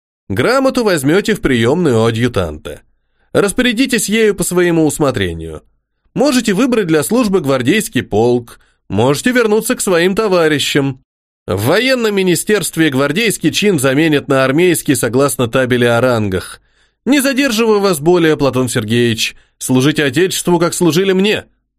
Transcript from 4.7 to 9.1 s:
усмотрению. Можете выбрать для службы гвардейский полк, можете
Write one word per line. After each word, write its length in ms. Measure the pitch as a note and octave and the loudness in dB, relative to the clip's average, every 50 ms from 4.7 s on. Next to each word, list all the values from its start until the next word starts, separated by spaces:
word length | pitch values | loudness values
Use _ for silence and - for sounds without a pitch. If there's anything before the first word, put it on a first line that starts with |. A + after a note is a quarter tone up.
| E3+ E3 D#3+ | 2 2 0
усмотрению. 760 | D3 C#3 - D#3 C3+ B2 A#2+ G2 F2 E2 E2 D#2+ D#2+ D#2 D2 - _ _ _ _ _ _ _ _ _ _ | 0 0 0 -2 0 0 -2 -4 -4 -4 -8 -10 -12 -14 -16 -18 _ _ _ _ _ _ _ _ _ _
Можете 380 | F3+ B3 D4 C4+ B3+ A#3 - G3 | 0 0 2 2 0 0 0 0
выбрать 340 | F3+ C4 C4+ A#3+ A3 G#3 | 0 0 0 0 -2 0
для 160 | D#3+ D#3+ D#3 C#3+ | 0 0 0 0
службы 380 | - G#3 B3 B3+ G3+ F#3 F#3+ | 0 0 0 0 0 0 -2
гвардейский 600 | D3+ C3+ C#3 B2+ B2 A#2 F#3+ A3 G#3+ - - B2+ G#2 | 0 0 -2 0 0 0 0 0 -2 -2 -4 -6 -4
полк, 580 | - - G#2 A2+ B2 B2 B2 B2 - - - _ _ _ _ _ _ | -2 -2 0 2 2 0 0 -2 -8 -18 -20 _ _ _ _ _ _
можете 440 | - G2 A#2 C3 | -2 0 0 0